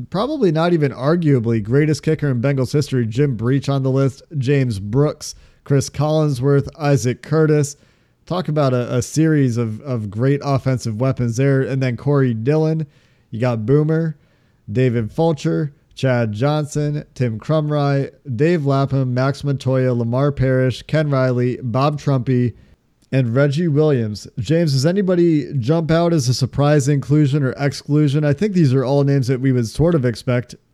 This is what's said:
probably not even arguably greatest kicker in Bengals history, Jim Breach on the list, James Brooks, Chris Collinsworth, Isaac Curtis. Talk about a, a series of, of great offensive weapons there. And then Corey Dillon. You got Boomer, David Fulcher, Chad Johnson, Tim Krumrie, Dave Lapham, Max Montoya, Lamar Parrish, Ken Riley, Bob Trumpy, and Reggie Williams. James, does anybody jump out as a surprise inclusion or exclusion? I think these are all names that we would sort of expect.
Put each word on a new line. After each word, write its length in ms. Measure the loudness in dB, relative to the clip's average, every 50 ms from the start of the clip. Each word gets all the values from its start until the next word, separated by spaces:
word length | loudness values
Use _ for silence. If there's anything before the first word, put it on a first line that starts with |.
| -10 -6
probably 420 | -4 -4 -4 -2 -2 0 0 2
not 220 | 2 2 2 2 2
even 180 | 2 0 0
arguably 720 | -2 -2 0 0 0 2 2 2 2 2 2 0 0 0
greatest 400 | 0 0 2 2 2 2 0 -2
kicker 260 | 0 -2 -2 0 -2 -2
in 140 | -2 0
Bengals 300 | 0 0 0 -2 -2 -2
history, 340 | 0 -2 -2 0 -2 -2 -2
Jim 300 | -2 0 0 0 0 0
Breach 320 | -2 -2 0 0 0 0 -2
on 120 | -2 -2
the 80 | 0 0
list, 320 | 0 2 0 0 -2 -6 -16 -10 -6
James 440 | -4 0 0 2 2 2 0 -2 -4
Brooks, 560 | -4 -2 0 0 0 0 -2 -6 -12 -16 -16 -18 -20 -20 _ _
Chris 260 | -4 0 0 0 0 -2
Collinsworth, 800 | -4 -2 -2 0 2 2 2 0 0 0 0 2 2 2 0 -2 -6 -2
Isaac 440 | 0 2 2 2 2 0 -4 -4
Curtis. 540 | -4 -2 0 2 4 4 2 2 0 -2 -6 _ _ _ _ _ _ _ _ _ _
Talk 220 | -8 -6 -6 -4 -2
about 260 | 0 0 0 2 0
a, 220 | 0 -2 -2 -2
a 40 | -4
series 560 | -4 -2 0 0 2 2 4 2 2 2 0
of, 240 | -2 -2 -4 -6 -8
of 280 | -8 -6 -6 -6 -6 -6
great 300 | -4 -2 0 0 0 0 0
offensive 560 | -2 -2 0 0 -2 -2 -2 -4 -6 -4 -2
weapons 360 | -2 -2 -2 -2 -2 -2 -2
there. 260 | 0 0 2 2 0
And 200 | 0 -2 -2 -2
then 140 | -2 -4 -4
Corey 380 | -4 -2 0 2 2 2 0 0
Dillon. 520 | -2 0 0 0 2 2 0 0 -2 -4 -8 _ _ _ _ _ _ _ -12
You 100 | -6 -4
got 240 | -2 -2 -2 -2 0
Boomer, 540 | 2 2 4 4 2 0 0 -2 -4 -6 _ _ _ _ _ _ _ _ _ -10 -4
David 400 | 0 0 2 2 2 0 -4 -4
Fulcher, 640 | -2 0 0 0 0 0 -2 -2 -2 -2 -4 -4 -8 _ _ _ -8
Chad 380 | -2 0 0 2 2 0 -2
Johnson, 720 | -2 -2 0 0 0 -2 -4 -4 -4 -4 -4 -2 -4 -6 -8 _ -6
Tim 240 | -4 -2 -2 -4 -6
Krumrie, 720 | -4 -2 0 0 0 0 0 0 0 0 0 0 -2 -4 -8 _ -10 -6 -2
Dave 300 | 0 2 2 2 2 0
Lapham, 480 | 0 0 0 0 0 0 -2 -2 0 0
Max 280 | 0 0 -2 -2 -4
Montoya, 520 | -4 -4 -4 -2 -2 0 0 2 2 0 0
Lamar 380 | 0 -2 -2 0 0 0 0
Parrish, 500 | 0 0 0 0 2 2 2 0 -2 -4
Ken 260 | -6 -2 -2 0 0 0
Riley, 500 | 0 2 2 2 0 0 0 -2 -2 -4
Bob 360 | -6 -4 -2 0 0 0 -2 -2
Trumpy, 560 | -2 0 0 0 0 0 0 0 0 -2 -4 -8 -18 _ -20 _ _ _ _ _ _ -2
and 240 | 0 0 0 2 2
Reggie 340 | 2 2 2 2 0 0 0
Williams. 600 | 2 2 2 2 2 0 0 -4 -6 -10 -12 -14 -10 -8
James, 340 | -2 0 0 2 2 2
does 120 | 0 2 2
anybody 680 | 2 0 0 0 2 2 2 4 4 2 0 0 -2 -4
jump 360 | -4 0 0 0 0 2 2
out 220 | 2 2 2 2
as 160 | 2 0 0 0
a 60 | 0
surprise 540 | -2 -2 -2 0 0 2 4 4 4 4 2
inclusion 540 | 0 0 0 2 2 2 2 2 2 0
or 100 | -2 -2
exclusion? 720 | -2 -2 -4 -4 -4 -6 -4 0 2 2 2 2 2 0 0
I 80 | 0 0
think 180 | 0 0 0
these 220 | 2 2 2 4 2
are 100 | 2 0
all 200 | 0 0 2 2
names 240 | 2 2 2 2 0
that 120 | -2 0
we 120 | 0 0
would 160 | 0 0 -2 -2
sort 260 | -2 0 2 2 2
of 100 | 2 0
expect. 520 | 0 -4 -4 -4 -2 -2 -2 -4 -6 -14 -20 _ _